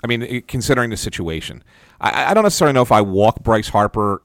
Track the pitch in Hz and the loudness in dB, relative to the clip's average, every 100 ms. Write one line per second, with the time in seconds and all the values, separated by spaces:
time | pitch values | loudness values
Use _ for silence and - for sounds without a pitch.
0 | 120 117 120 123 - 131 113 127 117 107 | -4 -4 -4 -8 -8 -6 0 0 0 -4
1 | 104 - 82 80 - - _ _ _ - | -8 -8 -6 -8 -10 -16 _ _ _ -4
2 | 107 - 131 208 208 - 156 131 120 107 | -2 0 0 2 2 2 2 4 4 4
3 | 101 95 107 - 113 110 - 104 104 110 | 2 2 2 2 0 0 0 0 0 0
4 | 104 98 | -2 -4